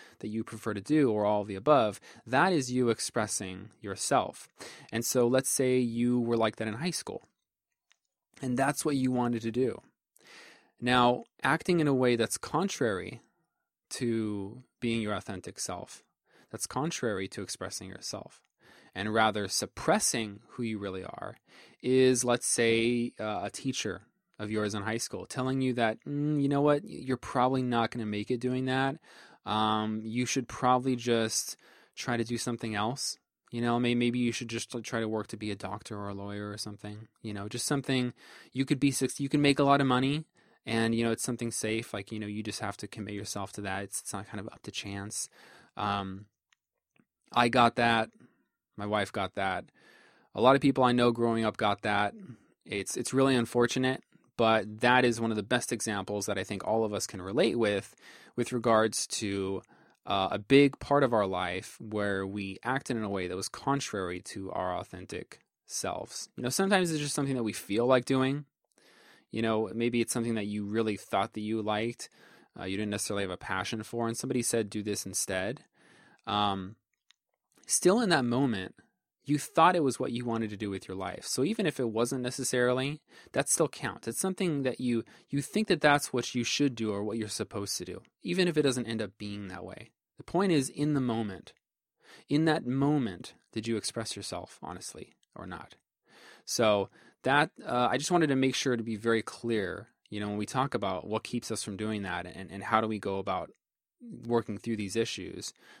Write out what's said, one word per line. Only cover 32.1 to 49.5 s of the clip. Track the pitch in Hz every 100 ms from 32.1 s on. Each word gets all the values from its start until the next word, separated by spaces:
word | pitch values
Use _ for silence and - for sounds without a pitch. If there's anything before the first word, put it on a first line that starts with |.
| 120
to |
do | 117 120
something | - 117 113
else. | 104 110 139 - - _ _ _
You | 120
know, | 120 120
may-, | 123
maybe | 120 120 123
you | 120
should | 113 117
just | 113 - 120
try | 110 117
to | 113
work | 110 104
to | 104
be | 107
a | 98
doctor | 98 104 - 104
or | 101
a |
lawyer | 98 101 101 104
or | 104
something. | 104 101 104 104 110 _
You | 110
know, | 101 104
just | 117 -
something | 143 131 131 123 - - - -
you | 127 135
could | 135
be | 143
suc-, | 131 127 -
you | 139
can | 147
make | 139 139
a |
lot | 139 139
of | 135
money, | 123 135 151 - _ _ _ -
and, | 113 113
you | 113
know, | 117
it's | 113
something | - 120 117
safe. | - 110 113 113
Like, | 104 -
you | 110
know, | 104
you | 104
just | 107 -
have | 104 -
to | 104
commit | - 104
yourself | 104 101 101 98
to | -
that. | 101 95
It's, | 101 -
it's | -
not | 101 104
kind | 104
of | 101
up | -
to | -
chance." | - 101 101 101 - - - - - _ -
Um, | 101 101 98 95 104 _ _ _ _ _ _ _ _ _ _
I | 120 120
got | 123 117 123
that. | 117 117 110 - - _ _ _ _ -
My | 104
wife | 104 98
got | - 95 -
that. | 95